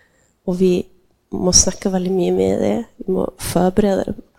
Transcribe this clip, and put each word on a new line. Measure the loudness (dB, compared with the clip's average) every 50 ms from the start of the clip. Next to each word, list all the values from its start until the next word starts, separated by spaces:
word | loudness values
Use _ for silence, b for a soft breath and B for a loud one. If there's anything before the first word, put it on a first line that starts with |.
| _ _ _ _ _ _ _ _ _ -6
Og | -2 2
vi | 2 2 2 0 -2 -6 _ _ _ _ _ _ _ _
må | -6 -2 0 2 4
snakke | 4 2 2 -2 -4 -4 -2
veldig | -2 -2 -2 0 0
mye | 0 0 2 2
med | 2 2 2 0 0
det. | 0 0 -2 -2 -6 -10 _ -10
Vi | -6 -4 -2
må | -2 -2 -4 -6 -8
forberede | -8 -4 0 0 2 2 2 2 2 2 2 0 -2 -4
dem. | -8 -10 -14 _ b